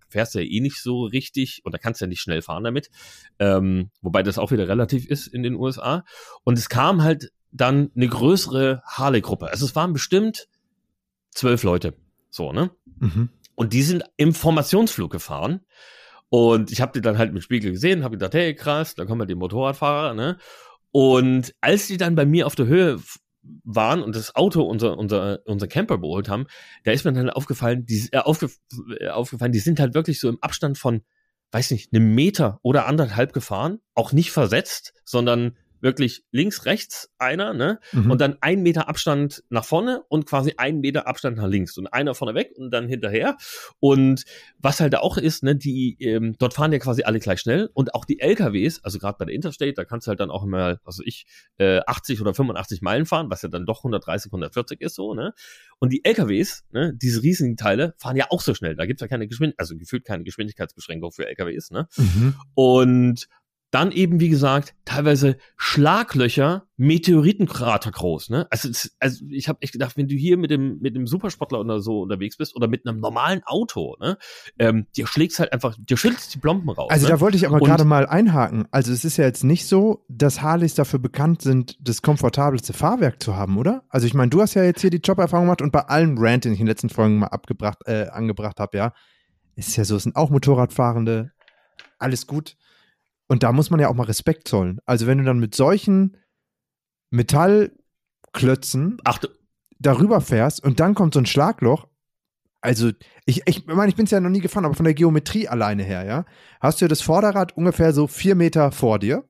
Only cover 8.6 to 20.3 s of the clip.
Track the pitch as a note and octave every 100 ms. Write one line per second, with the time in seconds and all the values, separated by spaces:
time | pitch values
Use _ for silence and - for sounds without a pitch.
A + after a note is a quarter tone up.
8.6 | C3+ C3 - - C3+ A#2+ - G#2 D#2 G#2
9.6 | C#3 D#3 F3 D3 - F#3 A3 - - _
10.6 | _ _ _ _ _ _ _ - B2+ A#2+
11.6 | G2 F2 E2+ - _ _ _ - D2+ E2+
12.6 | F3 - _ - G#2+ F2 A#2+ - _ -
13.6 | A2+ A#2+ C#3+ F3 - - D3+ D#3+ E3+ D#3
14.6 | C#3 G3 A3+ - E2+ F2 - D2 G2 F#3
15.6 | - _ - - - - _ A#2+ A#2 A2+
16.6 | G#2 A2 A#2+ B2 A2 G#2+ A2+ F2+ - A#2+
17.6 | G2+ F#2 D#3+ F3+ C3 G#2+ F#2+ D#3 E3+ D3
18.6 | D3 D3 D#3 - G2+ A#2 G2 F2 F2+ G#2+
19.6 | C3 C#3 C#3+ D3 D#3 A2 C#3